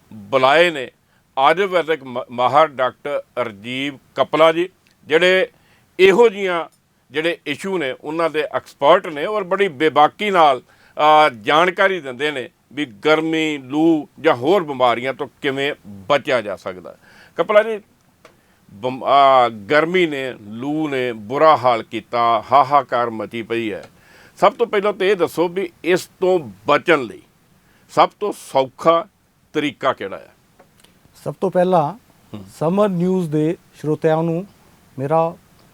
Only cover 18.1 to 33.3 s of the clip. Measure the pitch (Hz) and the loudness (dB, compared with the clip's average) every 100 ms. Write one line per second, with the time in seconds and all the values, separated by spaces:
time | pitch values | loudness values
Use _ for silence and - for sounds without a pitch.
18.1 | _ _ _ _ _ _ 101 123 131 95 | _ _ _ _ _ _ -10 -8 -6 0
19.1 | 135 139 131 120 113 98 147 160 185 170 | 4 6 6 2 -2 -2 0 2 0 -2
20.1 | 139 131 - 104 113 135 156 151 135 127 | -4 -8 -12 -14 -10 -8 -6 -4 -4 -4
21.1 | 113 104 139 160 139 123 113 107 113 - | -6 -6 2 4 4 2 0 -4 -12 -6
22.1 | 120 117 113 107 131 139 143 127 123 120 | -2 0 0 2 2 4 2 2 -2 -2
23.1 | 110 101 117 104 117 110 90 - _ _ | -6 -8 -8 -6 -4 -4 -8 -14 _ _
24.1 | - - - 202 - 233 208 208 208 190 | -20 -16 0 0 2 -2 -2 -2 -2 0
25.1 | 202 156 - 175 175 190 _ 151 180 - | 0 -2 -2 -4 -4 -8 _ -2 -2 -2
26.1 | - 180 185 127 92 - 147 170 156 113 | -4 0 0 -2 -10 -2 0 2 0 0
27.1 | 87 _ _ _ _ _ _ _ - 175 | -12 _ _ _ _ _ _ _ 0 0
28.1 | - 202 - - 135 135 - 160 165 - | 0 -10 -10 -4 -4 -4 -2 0 0 -2
29.1 | _ _ _ _ 151 147 - 139 120 98 | _ _ _ _ -6 -6 -4 -4 -4 -8
30.1 | 90 - _ _ _ _ _ _ _ _ | -12 -18 _ _ _ _ _ _ _ _
31.1 | _ 143 147 190 180 180 180 147 214 _ | _ -12 -6 -2 0 2 2 0 -6 _
32.1 | _ - 104 98 - 151 196 208 175 180 | _ -18 -18 -16 -6 -2 0 0 0 0
33.1 | 190 165 | -2 -2